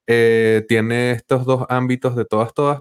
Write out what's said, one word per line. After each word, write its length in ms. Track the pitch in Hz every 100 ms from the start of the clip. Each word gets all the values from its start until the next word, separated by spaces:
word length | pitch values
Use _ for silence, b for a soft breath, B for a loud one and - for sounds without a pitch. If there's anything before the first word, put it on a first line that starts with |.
| -
eh, 560 | 117 117 113 110 110 110
tiene 460 | 113 113 120 123
estos 320 | 117 - 135
dos 200 | 127 131 123
ámbitos 480 | 127 127 127 127 120
de 80 |
todas, 280 | 107 107 113
todas, 260 | - 143 143